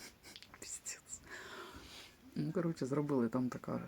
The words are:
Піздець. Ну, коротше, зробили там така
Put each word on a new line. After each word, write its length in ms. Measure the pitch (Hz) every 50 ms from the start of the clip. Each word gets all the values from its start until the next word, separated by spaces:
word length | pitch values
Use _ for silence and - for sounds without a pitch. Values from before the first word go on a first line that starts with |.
| - - - - - - - - - - - -
Піздець. 600 | - - - - - - - - - - - - - - - - - - - - - - - - - - - - - - - - - - -
Ну, 180 | - 147 151 -
коротше, 340 | 185 165 170 165 - 139
зробили 420 | 123 139 147 147 143 143 127 117 113
там 200 | - 127 127 123
така 320 | - - - - 127 120 120